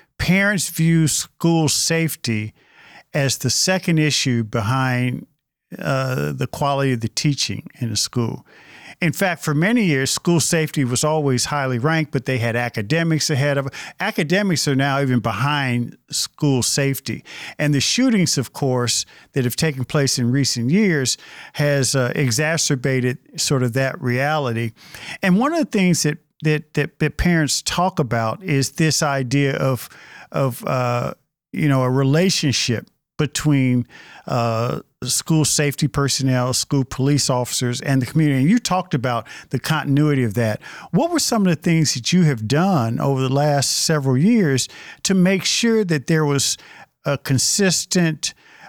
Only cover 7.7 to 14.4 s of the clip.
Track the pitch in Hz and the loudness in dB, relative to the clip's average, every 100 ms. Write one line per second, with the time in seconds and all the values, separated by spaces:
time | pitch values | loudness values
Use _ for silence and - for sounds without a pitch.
7.7 | - 117 107 - 120 113 - - - - | -8 -6 -4 -4 -2 -4 -4 -14 -20 -20
8.7 | - - - 175 - 190 165 - 147 180 | -20 -20 -4 -4 0 -2 -2 -2 0 2
9.7 | 247 196 135 131 - - 170 - 170 156 | 2 2 2 0 -2 0 2 2 0 0
10.7 | - 123 123 156 156 143 123 - 147 131 | -2 0 0 0 0 0 0 0 -2 -2
11.7 | 123 143 160 151 135 123 127 117 117 120 | 0 0 0 0 -4 -2 -2 0 0 -2
12.7 | - 101 160 165 156 - 139 143 139 135 | -4 -2 0 2 0 0 0 0 0 -2
13.7 | - - - 196 214 151 185 | -8 -16 -6 -6 -2 0 0